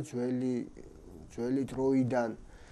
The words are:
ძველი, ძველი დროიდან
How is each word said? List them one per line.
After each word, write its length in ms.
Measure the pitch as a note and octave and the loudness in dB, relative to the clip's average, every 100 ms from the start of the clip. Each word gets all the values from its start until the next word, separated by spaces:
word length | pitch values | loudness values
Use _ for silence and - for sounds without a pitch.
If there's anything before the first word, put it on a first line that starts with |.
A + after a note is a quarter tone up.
| C#3 | 2
ძველი, 480 | B2 B2 B2+ B2+ B2 - - - - - E2+ D#2+ | -2 0 2 2 0 -2 -8 -16 -16 -16 -16 -10
ძველი 360 | - B2 C3+ B2+ | -4 0 2 0
დროიდან 720 | C3 C3+ C3+ B2 B2 A#2 A2 - - - | 2 4 6 6 4 2 -2 -10 -18 -18